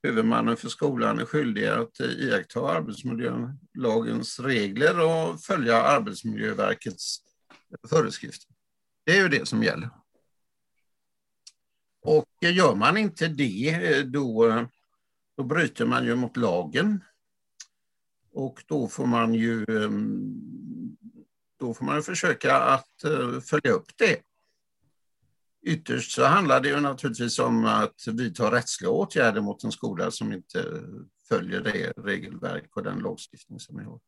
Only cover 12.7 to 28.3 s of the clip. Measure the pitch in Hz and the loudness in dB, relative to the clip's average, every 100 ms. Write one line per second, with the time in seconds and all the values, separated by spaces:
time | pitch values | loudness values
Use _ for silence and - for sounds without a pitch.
12.7 | 101 123 196 214 160 165 143 135 95 139 | 4 2 2 0 0 -4 0 -2 0 -2
13.7 | 165 175 139 131 139 131 110 117 113 120 | 0 2 2 2 -2 -2 4 4 4 -2
14.7 | _ _ _ _ _ _ - 127 156 165 | _ _ _ _ _ _ -10 -2 0 0
15.7 | - 117 123 123 120 123 - 110 87 82 | 0 0 0 0 0 -2 0 0 0 0
16.7 | 113 202 202 - _ _ _ _ _ - | 0 2 0 -4 _ _ _ _ _ -20
17.7 | _ _ _ _ _ _ - 131 - - | _ _ _ _ _ _ -8 -8 -8 -6
18.7 | 151 117 - 131 117 113 113 117 113 107 | -4 -4 -2 0 2 2 2 2 0 0
19.7 | 110 107 104 107 101 101 - - - 254 | 0 0 -2 -2 -4 -6 -8 -12 -14 -12
20.7 | - - - 226 - - _ _ _ 127 | -12 -12 -14 -20 -20 -20 _ _ _ -8
21.7 | 113 135 147 151 175 175 135 131 135 131 | -6 -2 -2 -2 -2 0 0 4 4 4
22.7 | 131 - _ 160 147 123 127 - 147 139 | 2 -2 _ -4 -2 -2 -6 -2 0 2
23.7 | 117 - - 220 143 _ _ _ _ _ | 0 -2 0 2 2 _ _ _ _ _
24.7 | _ _ _ _ _ _ _ _ _ - | _ _ _ _ _ _ _ _ _ -4
25.7 | 165 - 120 - - 131 185 170 135 139 | -4 -2 -4 -4 2 6 6 6 4 4
26.7 | 143 143 135 139 113 120 - 123 117 110 | 0 0 -2 -6 -2 -4 0 2 2 4
27.7 | 107 104 _ - 113 120 | 2 0 _ -8 -4 -4